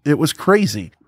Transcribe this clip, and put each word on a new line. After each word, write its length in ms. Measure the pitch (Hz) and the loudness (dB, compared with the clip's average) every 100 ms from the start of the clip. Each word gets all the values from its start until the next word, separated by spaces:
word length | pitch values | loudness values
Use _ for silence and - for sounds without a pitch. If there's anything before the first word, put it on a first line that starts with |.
| 143 | -2
It 120 | 147 | 0
was 160 | 156 | 0
crazy. 580 | - - 208 180 107 87 - | -2 2 2 2 -4 -10 -16